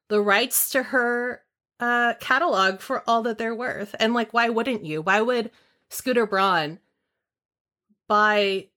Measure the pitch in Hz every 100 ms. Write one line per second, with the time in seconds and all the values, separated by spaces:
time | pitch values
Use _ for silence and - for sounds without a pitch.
0 | - 208 208 202 254 - - 269 240 262
1 | 240 240 247 - _ _ _ - 240 240
2 | 240 233 - 254 339 202 190 190 - -
3 | - 233 226 220 226 233 240 - 208 -
4 | 220 240 233 233 233 226 226 220 165 151
5 | 160 202 220 247 220 - _ _ _ -
6 | - 240 214 196 196 175 151 160 _ _
7 | _ _ _ _ _ _ _ _ _ _
8 | - 208 214 208 202 190 190